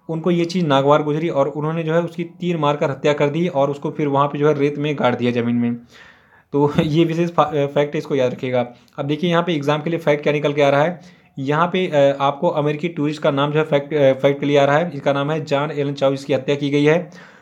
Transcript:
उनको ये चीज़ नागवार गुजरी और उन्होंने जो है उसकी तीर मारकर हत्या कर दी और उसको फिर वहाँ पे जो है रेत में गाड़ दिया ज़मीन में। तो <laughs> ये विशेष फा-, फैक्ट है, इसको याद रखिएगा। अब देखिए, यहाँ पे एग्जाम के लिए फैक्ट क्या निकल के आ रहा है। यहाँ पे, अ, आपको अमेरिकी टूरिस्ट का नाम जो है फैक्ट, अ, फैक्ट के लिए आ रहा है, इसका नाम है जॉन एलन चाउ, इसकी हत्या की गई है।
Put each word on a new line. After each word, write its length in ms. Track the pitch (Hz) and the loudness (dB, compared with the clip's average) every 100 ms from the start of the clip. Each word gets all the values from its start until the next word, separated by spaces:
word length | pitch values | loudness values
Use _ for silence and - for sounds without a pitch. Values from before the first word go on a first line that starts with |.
| - | -10
उनको 220 | 165 170 | -4 0
ये 140 | 175 170 | 0 0
चीज़ 200 | 185 160 | 0 2
नागवार 380 | 135 139 151 | 4 4 4
गुजरी 260 | 151 147 170 | 2 -2 -2
और 180 | 139 139 | 0 -2
उन्होंने 360 | 151 151 165 | -2 -4 -4
जो 100 | 156 | -2
है 80 | 165 | 0
उसकी 220 | 170 - | -2 -6
तीर 340 | 170 - 175 170 | -10 -6 -4 0
मारकर 340 | 147 147 156 | 0 0 -2
हत्या 220 | 131 151 | -2 0
कर 160 | 147 147 | 2 0
दी 180 | 156 175 | 0 -2
और 240 | 143 139 | 0 0
उसको 200 | 139 160 | -2 -8
फिर 160 | 147 147 | -4 -2
वहाँ 200 | 135 143 | 0 0
पे 100 | 147 | 0
जो 100 | 147 | 0
है 60 | 143 | 2
रेत 180 | 143 143 | 0 -2
में 180 | 147 143 | -4 0
गाड़ 160 | 123 120 | 0 0
दिया 160 | 120 | 0
ज़मीन 240 | 120 117 120 | 0 0 0
में। 200 | 120 117 - - - - _ _ _ | 0 -4 -10 -20 -20 -20 _ _ _
तो 200 | 143 147 147 | 0 0 0
<laughs> 60 | |
ये 240 | 156 151 160 | 0 2 2
विशेष 240 | 160 170 | 0 -2
फा-, 240 | 170 147 | 0 0
फैक्ट 420 | 151 139 143 147 156 | 0 0 0 0 -2
है, 20 | |
इसको 180 | 147 139 | -2 0
याद 160 | 127 | 0
रखिएगा। 420 | 123 131 123 120 - _ - | -2 -2 -2 -2 -6 _ -8
अब 60 | 143 | -4
देखिए, 240 | 151 180 | -2 0
यहाँ 140 | 165 | 0
पे 100 | 175 | 0
एग्जाम 280 | 160 139 151 | -2 -2 -2
के 80 | 170 | -2
लिए 100 | 165 | -2
फैक्ट 240 | 165 147 | 0 0
क्या 100 | 151 | 0
निकल 200 | 147 147 | 0 0
के 80 | 143 | 2
आ 80 | 139 | 2
रहा 140 | 139 | 4
है। 400 | 156 175 - - _ - | 2 -2 -12 -20 _ -10
यहाँ 280 | 135 151 175 | -2 0 0
पे, 200 | 185 180 | -2 0
अ, 300 | 147 139 139 | 2 2 2
आपको 260 | 143 143 175 | -2 0 -2
अमेरिकी 420 | 156 147 147 170 | 0 -2 -2 -4
टूरिस्ट 320 | 170 147 147 | -4 -4 -2
का 100 | 160 | -2
नाम 200 | 139 143 | 0 0
जो 80 | 151 | 0
है 60 | 156 | 0
फैक्ट, 280 | 143 139 | 0 0
अ, 200 | 151 135 | 2 4
फैक्ट 260 | 135 139 143 | 4 2 2
के 60 | 143 | 2
लिए 120 | 143 | 4
आ 80 | 139 | 4
रहा 120 | 147 | 4
है, 140 | 175 | 0
इसका 200 | 147 143 | -4 -2
नाम 180 | 139 143 | 0 -2
है 140 | 160 135 | -4 -2
जॉन 260 | 139 151 | -2 -2
एलन 220 | 143 143 | -4 -4
चाउ, 200 | 139 135 | 0 0
इसकी 200 | 139 135 | 0 -2
हत्या 220 | 131 127 143 | -2 -2 -2
की 140 | 143 | 0
गई 140 | 143 | 2
है। 260 | 147 165 175 - - - | 4 2 0 -14 -20 -20